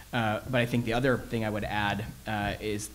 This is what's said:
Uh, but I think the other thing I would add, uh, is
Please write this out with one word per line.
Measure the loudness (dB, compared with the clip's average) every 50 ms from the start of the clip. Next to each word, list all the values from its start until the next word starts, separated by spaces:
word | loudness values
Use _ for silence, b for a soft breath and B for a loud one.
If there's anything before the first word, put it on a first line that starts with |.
| b b
Uh, | -2 0 2 2 0 0 -2 0
but | 2 2
I | 2
think | 4 2 0 2
the | 2 2
other | 2 4 4 2
thing | 2 0 -2 -2 -2 0
I | 0
would | -2 -2 -2
add, | -2 0 0 2 2 2 0 -2 -6 -8 -10 -6
uh, | -4 -2 0 0 0 -2 -2
is | -2 -2 -2 -2 -4 -8